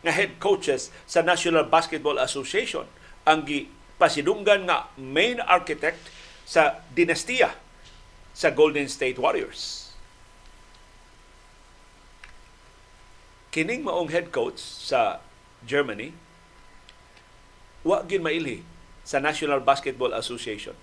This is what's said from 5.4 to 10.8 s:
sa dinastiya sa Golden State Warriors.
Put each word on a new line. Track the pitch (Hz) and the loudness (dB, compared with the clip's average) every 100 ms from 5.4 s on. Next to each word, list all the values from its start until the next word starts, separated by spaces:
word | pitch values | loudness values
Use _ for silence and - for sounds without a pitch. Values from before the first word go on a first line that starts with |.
| - 180 175 151 156 - - - - - | 4 2 2 -4 -4 -6 -20 -20 -20 -20
sa | - 170 147 - - | 2 4 4 2 -6
dinastiya | 156 170 156 - 254 - - - - - - - - - - | 2 2 2 -2 2 2 0 -20 -20 -20 -20 -20 -20 -20 -2
sa | 160 | 0
Golden | 127 156 143 139 | 4 4 4 -6
State | - 131 127 | -4 -4 0
Warriors. | 127 175 - - - - - - - - - - - - - - | -2 -2 -6 -10 -12 -12 -16 -20 -20 -20 -20 -20 -20 -20 -20 -20